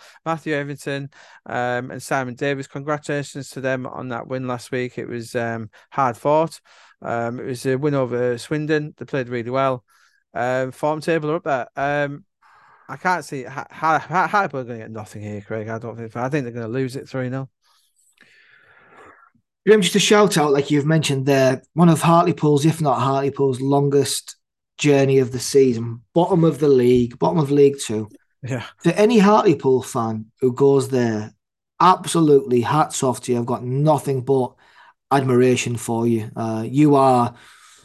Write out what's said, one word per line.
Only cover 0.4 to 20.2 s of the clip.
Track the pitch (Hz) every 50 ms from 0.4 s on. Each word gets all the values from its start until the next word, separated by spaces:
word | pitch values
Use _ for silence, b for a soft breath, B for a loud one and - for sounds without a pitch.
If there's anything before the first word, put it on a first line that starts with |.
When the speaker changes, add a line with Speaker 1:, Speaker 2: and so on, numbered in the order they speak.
| - 156
Speaker 1:
Evington, | 156 143 143 143 143 139 - 147 139 139 139 139 b b b b b b -
um, | - - 123 123 123 123 123 123 131
and | - 131
Simon | - - 151 135 131 127 120
Davis, | - 147 139 143 135 135
congratulations | - - 147 139 151 151 143 - - 147 143 139 - - 143 131 -
to | - 139
them | 127 131 131 131 127
on | - - - 123 127
that | 120 117 110 -
win | 131 131 131
last | 127 123 120 - -
week. | - 127 127 123 - -
It | 117 -
was, | 120 120 113 113 -
um, | 120 117 117 117 113 110 104 b b b b
hard | - - 139 123 113 -
fought. | - 147 151 156 165 156 - - b b b b b b b _
Um, | - - 117 117 117 117 120 127
it | 117
was | - 127 120 -
a | 135 131
win | 131 147 151 143
over | 139 131 120 120 120 123 123 123
Swindon. | 117 - - 160 151 151 151 160 151 147 156 - -
They | 135
played | - - 139 123 120
really | 123 120 113 117
well. | 127 135 135 135 131 120 - _ _ _ _ _ _ _ _ _ -
Um, | - 120 123 127 131 131 131
form | 127 - - 151 156 156
table | 143 175 165 165 151 147
are | 156
up | 170 -
there. | 160 139 123 113 - _
Um, | 135 135 143 143 147 143 143 143 143 - _ _ _ b b b b b b b b b -
I | 135
can't | 143 - 185 180 170 143
see | - 156 135 120
Ha-, | 113 135 139 - -
Ha-, | - - 160 160 160 143
Ha-, | - - 156 180 175
Hartlepool | 156 214 208 196 160 143 135
are | 127
gonna | 117 120 113
get | 110 110
nothing | 110 110 104 - - 110
here, | 104 107 104 101
Craig. | 98 - 110 110 107 110
I | 113 110
don't | 117 117 107
think. | 113 117 110 -
I | 120 120 135
think | 147 151 127
they're | 120
gonna | 117 120 117 110
lose | 117 131 131 127 123
it | 135 147 -
three | - 131 127 123
nil. | 127 135 135 - _ _ _ _ _ _ _ _ _ _ _ _ _ b b b b b b b b b b b b b b b b b b b b b b b b _ _ _ _ _ -
Speaker 2:
Graham, | 185 214 220
just | 185 175 -
a | 202
shout | - - 214 208